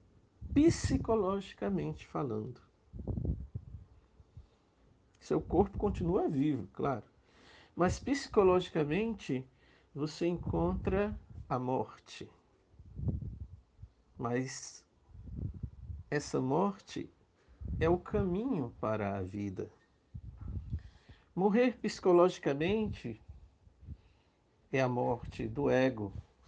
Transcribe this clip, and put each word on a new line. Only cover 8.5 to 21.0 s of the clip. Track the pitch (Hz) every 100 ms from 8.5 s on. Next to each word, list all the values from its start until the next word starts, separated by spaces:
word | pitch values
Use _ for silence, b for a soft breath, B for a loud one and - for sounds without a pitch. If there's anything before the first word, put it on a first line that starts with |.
| 180 180 170 147 170 226 202 - 127 127 b b b b 143
você | 156 - 175
encontra | 175 - 165 170 185 - 190 208 208 - - -
a | 127
morte. | 127 131 220 - - - - - _ _ _ - - - - - - - - - _ _ - _ _ -
Mas | 120 123 131 131 - - _ _ _ - - - - - - - - - -
essa | 147 - 139
morte | 131 151 202 196 - - - - _ _ b b - -
é | 160
o | 175
caminho | - 208 196 180 262 202 117 -
para | 110 107 101 98
a |
vida. | 92 101 101 92 - - _ _ _ - - - - - - B B B